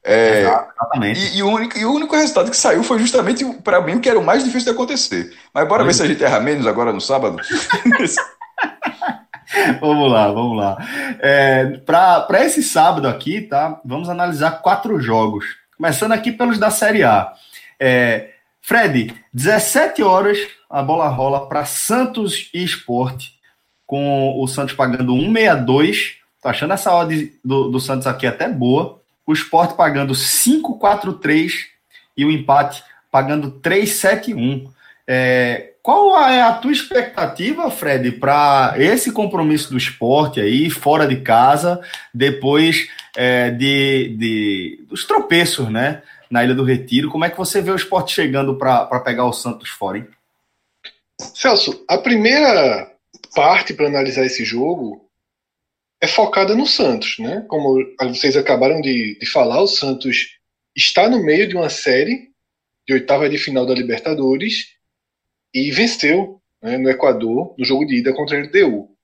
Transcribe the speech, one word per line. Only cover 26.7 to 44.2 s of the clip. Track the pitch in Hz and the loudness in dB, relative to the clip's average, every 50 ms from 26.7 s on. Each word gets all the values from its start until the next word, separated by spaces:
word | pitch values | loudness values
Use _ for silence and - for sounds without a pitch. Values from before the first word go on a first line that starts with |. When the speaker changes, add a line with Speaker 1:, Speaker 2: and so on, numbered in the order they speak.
| 196 | -2
Speaker 2:
essa | 190 - 202 | -2 0 2
odd | 175 170 170 160 160 156 143 - _ _ _ | 2 2 2 0 -2 -2 -4 -6 _ _ _
do, | 127 135 135 131 120 | -2 0 0 0 0
do | 123 131 | -2 -4
Santos | 127 - 135 127 131 | -2 -2 -4 -2 -2
aqui | 135 123 - - | -4 -4 -2 -2
até | 120 117 - 160 - | -4 -2 -2 -4 -4
boa. | 226 135 123 123 131 151 175 175 - _ _ _ _ _ _ | -2 -2 2 2 2 2 0 -4 -10 _ _ _ _ _ _
O | - | -2
Sport | 156 151 - - - 165 175 175 - | -2 -2 -2 0 2 2 2 2 2
pagando | - 175 151 143 139 139 135 131 | 2 2 2 2 0 -2 -2 -2
cinco | 135 - - - - - 240 294 311 311 294 - - | -2 -2 -2 0 2 2 2 2 2 0 -4 -6 0
quatro | - 202 208 202 - 190 175 | 2 2 2 2 -2 -8 -8
três | - - 151 151 160 165 180 - - - - _ _ _ _ _ - _ _ _ | -4 -2 0 2 2 2 0 -4 -8 -10 -14 _ _ _ _ _ -20 _ _ _
e | - 143 | -2 0
o | 151 | 0
empate | 156 143 - - 135 143 143 143 - - - _ - _ _ _ | 0 0 0 2 2 2 2 0 -6 -12 -20 _ -20 _ _ _
pagando | - 135 135 139 147 151 143 139 | 0 0 0 2 -2 -2 -4 -6
três | 131 - - 165 180 202 214 208 | -10 -6 -2 0 2 2 0 0
sete | - - - 190 220 220 - 254 | -2 0 2 2 0 0 -2 -6
um. | 214 151 117 131 139 131 131 - _ _ _ - - _ _ | -6 -2 -2 -2 -2 -4 -8 -14 _ _ _ -20 -20 _ _
É, | - 127 127 127 127 127 127 123 120 120 104 - - _ _ | -2 -2 0 2 2 2 2 2 0 -2 -6 -10 -14 _ _
qual | _ - 285 403 415 392 381 349 | _ 2 4 4 6 6 6 6
é | 285 262 254 247 | 4 4 4 6
a | 240 226 | 4 4
tua | 233 233 - 262 | 2 0 -2 -2
expectativa, | 294 - - - - 247 240 - - 196 165 - - - 175 240 311 339 339 269 | -2 -2 -4 -2 -2 -2 -2 -2 -4 -6 -6 -6 -6 -6 -6 -6 -4 -4 -4 -6
Fred, | - - 175 147 139 131 123 123 | -6 -6 -2 -2 -2 0 0 -4
pra | 120 120 - 135 143 147 147 143 139 139 131 120 - | -4 -2 0 2 2 4 4 4 4 4 4 2 2
esse | 123 143 175 226 254 - 262 | 2 2 2 2 2 0 -2
compromisso | 226 220 208 185 202 175 160 151 151 147 - - | -2 -2 -4 -2 -2 0 0 2 0 0 -2 -4
do | 131 123 | -4 -4
Sport | - - - - 117 117 135 147 151 135 - 123 | -4 -4 -6 -4 0 2 2 2 2 0 -2 -2
aí, | 104 104 117 135 160 170 | 0 0 2 2 0 0
fora | - - - 143 151 156 151 | -4 -2 0 0 2 2 2
de | 139 131 131 | 0 0 -4
casa, | 131 120 113 117 123 135 147 147 165 175 175 175 - - - - - - | 0 2 4 6 6 6 4 4 2 -2 -2 -4 -8 -14 -16 -18 -18 -14
depois, | - 117 135 135 131 - 135 139 147 151 160 165 160 - - - - - - - - | -4 0 0 0 0 0 0 2 2 4 4 4 2 0 -4 -6 -12 -20 -20 -14 -6
é, | - 123 123 127 123 123 123 | -2 0 2 2 2 0 0
de, | 120 117 135 139 139 139 139 135 135 131 127 - 113 | -2 -2 -2 0 2 2 2 2 2 0 0 -2 -4
de, | 110 | -4